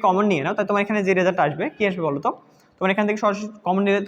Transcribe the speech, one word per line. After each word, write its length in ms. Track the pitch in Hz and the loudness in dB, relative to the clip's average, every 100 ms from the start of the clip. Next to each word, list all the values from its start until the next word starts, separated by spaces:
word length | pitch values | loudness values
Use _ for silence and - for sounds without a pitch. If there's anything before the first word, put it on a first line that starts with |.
| 208 | 2
কমন 180 | 185 208 | 2 2
নিয়ে 120 | 170 | 0
নাও, 80 | 143 208 | 0 -2
তাহলে 120 | 202 | -2
তোমার 100 | 202 | 0
এখানে 160 | 202 214 190 | 0 0 0
যে 60 | 185 | 2
রেজাল্ট 220 | 180 185 147 | 2 2 0
আসবে, 180 | 147 254 - | 0 -6 -2
কী 60 | 202 | -2
আসবে 120 | 180 160 | -2 -2
বলো 100 | 143 233 | -2 -4
তো? 40 | - - _ _ - | -6 -10 _ _ -4
তোমার 140 | 185 | -2
এখান 100 | 196 208 | 0 0
থেকে 100 | 214 | 0
সরাসরি 220 | 214 196 214 - - | 0 -2 -6 -8 -2
কমন 160 | 190 202 | 0 2
নিলে 140 | 202 | 2